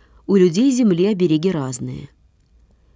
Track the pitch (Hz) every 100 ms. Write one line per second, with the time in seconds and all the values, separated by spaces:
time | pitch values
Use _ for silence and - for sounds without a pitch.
0 | _ _ - 196 180 175 277 247 220 170
1 | 196 190 175 156 190 165 131 127 127 139
2 | 147 _ _ _ _ _ _ _ _